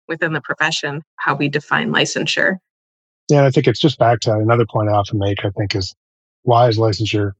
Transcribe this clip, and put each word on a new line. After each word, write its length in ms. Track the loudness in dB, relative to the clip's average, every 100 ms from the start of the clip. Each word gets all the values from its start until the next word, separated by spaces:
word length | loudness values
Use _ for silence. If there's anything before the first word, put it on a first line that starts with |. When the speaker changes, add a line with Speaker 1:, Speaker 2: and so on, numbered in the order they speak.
| -12
Speaker 1:
within 260 | -6 -4
the 80 | -4
profession 600 | -6 -4 -4 -2 -6 -8 -12 -8
how 180 | -4
we 160 | -2 -2
define 400 | -2 -2 -2 -2
licensure. 680 | -2 -2 -2 -4 0 0 -2 _ _ _ _ _ _ 0
Speaker 2:
Yeah, 160 | 4
I 60 | 4
think 160 | 4 2
it's 140 | 2
just 180 | 0 2
back 220 | 2 2
to 140 | 0 0
another 320 | 2 2 0
point 160 | -2 0
I 40 |
often 260 | 0 0 -2
make, 260 | -2 -2
I 60 | -4
think, 240 | -4 -4
is 220 | -4 -6 -12 _ _ _ _
why 220 | 2 4 4
has 120 | 4
licensure 540 | 0 0 -2 -2 -2 -6